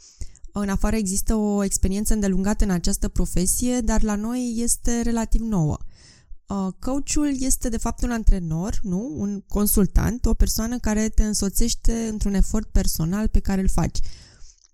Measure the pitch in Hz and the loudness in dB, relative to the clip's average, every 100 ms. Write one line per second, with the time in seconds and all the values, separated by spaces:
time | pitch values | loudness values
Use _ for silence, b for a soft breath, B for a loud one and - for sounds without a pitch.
0 | B B B B B 202 202 190 208 220 | B B B B B -8 -4 0 0 0
1 | 190 190 - 220 208 202 196 - - 196 | -2 -2 0 0 2 0 0 0 0 0
2 | 214 214 196 185 196 220 208 175 196 202 | 0 0 2 0 0 2 2 2 0 -2
3 | 202 - 180 165 185 - 247 247 220 220 | -2 -2 0 0 0 0 0 0 2 2
4 | 220 208 220 254 247 226 233 - 240 233 | 2 0 -4 -4 -4 -2 -2 0 0 0
5 | 233 233 220 220 226 202 151 - B B | 0 -2 2 0 2 0 0 -2 B B
6 | B B B - - 196 190 - 254 277 | B B B -18 -8 -6 -6 -6 -4 -4
7 | - 302 294 262 262 - 247 220 233 - | 0 0 0 0 -2 -2 -2 -2 -4 -2
8 | 247 226 196 190 165 160 202 - 196 180 | -2 2 4 4 2 -4 -2 -2 0 -2
9 | 262 285 202 196 - 196 208 214 185 - | -4 -6 -6 -6 -4 -2 2 2 4 2
10 | 160 240 233 - 202 - 226 247 220 214 | 0 0 0 2 2 0 -4 -4 -2 0
11 | 220 - 214 208 196 - 233 - - 233 | 2 2 2 0 -2 2 0 2 2 2
12 | 226 214 202 190 - 214 208 202 185 - | -4 -4 0 2 2 0 0 0 2 0
13 | 160 202 220 202 - 190 190 - 147 - | -2 -2 2 2 2 0 2 2 0 2
14 | B B B B B B _ | B B B B B B _